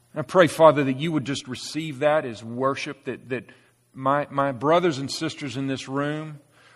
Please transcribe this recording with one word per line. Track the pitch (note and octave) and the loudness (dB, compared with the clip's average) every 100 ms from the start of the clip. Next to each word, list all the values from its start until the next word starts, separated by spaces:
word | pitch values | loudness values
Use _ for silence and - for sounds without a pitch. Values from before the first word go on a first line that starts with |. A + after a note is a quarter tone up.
| _ | _
And | - | -10
I | |
pray, | D3+ F#3 D#3+ | 0 4 4
Father, | - D#3+ C#3+ C3+ | 8 8 8 2
that | C3 | 0
you | D#3+ | -2
would | D#3 B2 | -2 -2
just | C3 - | -6 -6
receive | B2 - D3 D#3+ C3 | -10 -8 -8 -8 0
that | D3 D3+ C#3+ | 2 2 0
as | G#2 | -8
worship, | A2+ A#2+ C3 C3+ D3+ C#3 - | -10 -2 0 0 -6 -10 -8
that, | A2+ A#2 | -10 -6
that | B2+ F#2 - _ _ _ | -8 -8 -20 _ _ _
my, | - C3+ C#3+ C#3+ | -4 0 0 0
my | C#3 C#3 | -2 -2
brothers | B2 C#3 E3+ F3+ C3+ | 0 4 4 4 0
and | C#3 | -6
sisters | - D#3+ - C#3+ A#2+ | -6 -6 -6 -8 -6
in | C3+ | -4
this | C3 - | -6 -6
room | C3+ C#3+ D3+ D#3 D3 _ _ _ | -4 -4 -6 -10 -16 _ _ _